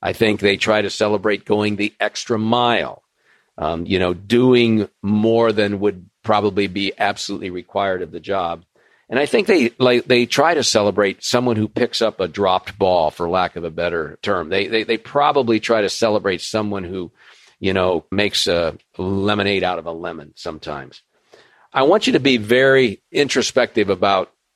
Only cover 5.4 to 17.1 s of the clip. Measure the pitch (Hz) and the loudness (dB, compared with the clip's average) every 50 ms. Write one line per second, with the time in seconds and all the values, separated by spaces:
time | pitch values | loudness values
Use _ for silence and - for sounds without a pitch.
5.4 | 117 113 110 104 104 101 101 98 98 104 98 92 87 - _ _ _ - 110 104 | 2 2 2 0 0 0 -2 -2 -2 -2 -2 -4 -12 -20 _ _ _ 0 0 2
6.4 | 104 104 95 98 101 98 90 98 98 95 - - 104 101 101 - - - 101 95 | 2 0 0 0 -2 -2 -2 -4 -6 -6 -4 -2 -2 -2 -2 -4 -6 -8 -8 -8
7.4 | 85 95 87 90 85 _ - 98 98 98 95 90 90 80 78 87 78 - 98 98 | -8 -8 -10 -10 -12 _ -4 -2 -2 -2 -2 -4 -6 -8 -12 -14 -8 -4 -4 -2
8.4 | 90 85 85 85 87 _ _ _ _ _ _ _ _ _ - 123 147 143 - 240 | -2 -2 -4 -6 -12 _ _ _ _ _ _ _ _ _ -2 -2 -2 2 0 0
9.4 | 202 175 214 175 127 117 - _ 131 127 123 120 - - 127 120 123 117 - - | 2 4 2 2 2 0 0 _ 2 2 2 2 2 2 2 2 2 0 2 2
10.4 | 139 160 175 151 123 - - 113 104 104 95 95 104 98 95 _ - - - 123 | 2 2 2 2 0 0 2 2 2 2 2 2 0 0 0 _ -8 -2 -2 0
11.4 | 123 123 117 107 107 107 _ - 123 117 - - 117 110 101 _ 95 87 76 101 | 0 0 0 0 -2 -2 _ -2 -2 -2 -2 -2 -2 -2 -2 _ -6 -6 -2 -2
12.4 | 101 95 92 92 - - - - 104 92 90 90 80 76 - - 87 85 87 92 | 0 2 2 0 -2 -6 -4 -2 0 2 2 2 2 0 -2 -4 -4 -2 0 0
13.4 | 92 87 _ 87 85 82 80 82 85 87 85 85 80 73 76 - - 101 101 90 | 0 -2 _ -6 -10 -8 -6 -4 -4 -2 -2 -4 -6 -6 -10 -10 -4 -4 -4 -4
14.4 | 82 78 92 95 101 - - 110 107 - 113 110 - - - 143 143 147 147 143 | -4 -2 -2 -2 -2 0 -2 -4 0 0 -4 -4 -4 -4 -2 0 2 2 2 2
15.4 | 131 117 113 110 - - 117 110 104 95 - - - 110 107 104 90 101 92 85 | 2 2 0 0 2 0 0 2 2 0 0 0 0 2 2 2 0 -2 -4 -4
16.4 | - - - 110 107 107 101 98 92 85 92 95 90 82 | -6 -6 -4 -4 -4 -4 -6 -6 -8 -8 -8 -8 -10 -10